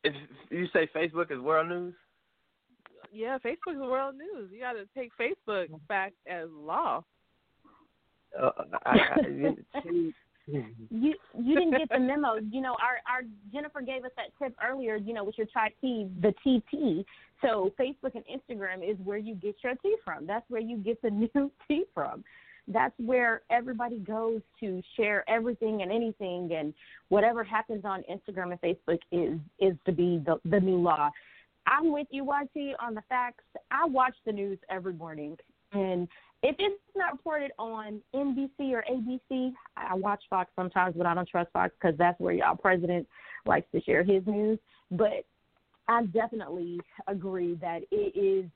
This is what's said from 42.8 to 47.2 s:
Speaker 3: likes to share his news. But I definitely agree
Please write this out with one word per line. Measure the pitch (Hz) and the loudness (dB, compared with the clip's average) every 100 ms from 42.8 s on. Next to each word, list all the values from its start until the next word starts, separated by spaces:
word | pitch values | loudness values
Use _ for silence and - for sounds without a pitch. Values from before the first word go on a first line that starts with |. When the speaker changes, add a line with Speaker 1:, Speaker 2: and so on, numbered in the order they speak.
| 170 175 139 - - - - | 4 0 -2 -14 -18 -8 2
Speaker 3:
likes | 165 - | 2 2
to | 165 | -4
share | - 170 | 2 4
his | 180 190 185 | 6 4 4
news. | 208 214 220 _ _ _ | 2 2 0 _ _ _
But | 175 214 - - _ _ _ _ _ - | 0 2 0 -8 _ _ _ _ _ 2
I | 233 220 | 2 4
definitely | 190 226 226 156 175 170 175 - - 196 | 0 0 -4 -6 -6 -4 -6 -10 -12 -6
agree | 196 | -4